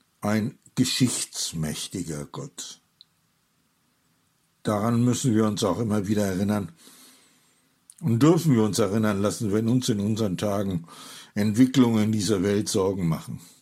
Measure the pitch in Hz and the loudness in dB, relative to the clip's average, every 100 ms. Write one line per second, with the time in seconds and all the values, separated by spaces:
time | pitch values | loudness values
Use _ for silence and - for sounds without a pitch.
0 | _ _ 104 110 107 - _ - 127 - | _ _ -2 -2 -2 -8 _ -2 -2 2
1 | 123 - - - - 85 78 73 - 95 | 0 0 -8 -8 -8 -6 -6 -6 -10 -10
2 | 82 76 71 - 69 - - - _ _ | -8 -10 -10 -12 -14 -14 -18 -18 _ _
3 | - _ _ _ _ _ _ _ _ _ | -20 _ _ _ _ _ _ _ _ _
4 | _ _ _ _ _ _ - 104 113 117 | _ _ _ _ _ _ -4 -2 0 2
5 | 123 120 135 110 107 104 107 87 117 104 | 2 2 2 2 2 2 0 0 0 -2
6 | 95 104 101 92 101 104 87 - - - | 0 0 0 0 0 -2 -4 -12 -20 -20
7 | - - _ _ _ _ _ _ _ - | -20 -20 _ _ _ _ _ _ _ -8
8 | 165 113 147 175 160 120 107 98 101 107 | -2 4 6 4 4 4 4 2 0 2
9 | 107 98 101 87 107 104 113 127 127 104 | 0 0 0 -2 -2 0 0 0 0 -2
10 | 101 110 110 85 104 101 98 92 - - | -2 -2 -2 -2 -2 -2 -2 -4 -8 -20
11 | - - - - 107 107 131 135 120 113 | -20 -20 -12 -2 0 4 4 6 4 4
12 | 107 110 92 101 98 101 104 107 95 98 | 2 0 0 0 2 0 0 0 0 0
13 | 85 80 - 60 - - | -2 -2 -6 -14 -16 -20